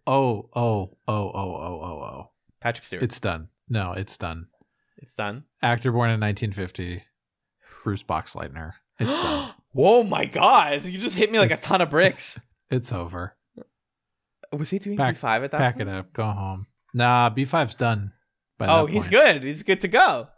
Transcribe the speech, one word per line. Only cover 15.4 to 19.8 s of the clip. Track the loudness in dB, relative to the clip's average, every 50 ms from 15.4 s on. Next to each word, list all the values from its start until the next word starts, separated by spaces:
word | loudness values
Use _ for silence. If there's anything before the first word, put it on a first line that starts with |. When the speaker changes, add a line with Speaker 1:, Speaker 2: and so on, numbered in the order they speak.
Speaker 2:
at | 0 -2
that | 0 0
Speaker 1:
pack | 0 0 0
Speaker 2:
point? | -2 -6 -6
Speaker 1:
it | -6
up. | -8 -10 -8 _
Go | -4 -4
home. | -4 -4 -6 -6 -8 -8 -10 -12 -16 _ _ _ _ -2
Nah, | 2 4 4 6 6 4 4
B | 2 0 -2
five's | 0 0 0 0 -2 -2
done | -2 0 0 0 -2 -4 -8 -10 _ _ _ _ _ _ _ _
by | -4 2
Speaker 2:
Oh, | 4 4 4 4
Speaker 1:
that | 2
Speaker 2:
he's | 0 -2
Speaker 1:
point. | 0 4
Speaker 2:
good. | 6 8 8 8 6 4
He's | 0 -6 -8 -4
good | 0 0 0 2